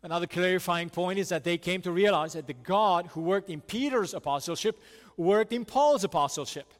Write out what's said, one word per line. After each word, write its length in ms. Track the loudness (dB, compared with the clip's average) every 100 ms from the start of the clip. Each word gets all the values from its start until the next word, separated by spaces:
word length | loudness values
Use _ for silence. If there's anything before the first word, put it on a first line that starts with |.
Another 240 | -4 -4 -2
clarifying 640 | 0 2 2 0 -2 -2
point 280 | -2 -2 0
is 100 | -2
that 160 | -2
they 120 | -2 -2
came 240 | -2 -4
to 100 | -2
realize 400 | 2 4 4 0
that 140 | -6 -10
the 80 |
God 520 | -12 -2 2 4 2 0
who 140 | -6
worked 280 | 0 0 -2
in 120 | -12
Peter's 520 | -8 -4 0 0 -2
apostleship 680 | -4 -2 -2 -2 -2 -2 -4 -12 -20 -20 -2
worked 360 | 4 4 2
in 120 | -2
Paul's 400 | -2 2 4 4
apostleship. 720 | 2 0 0 -2 -8 -10 -14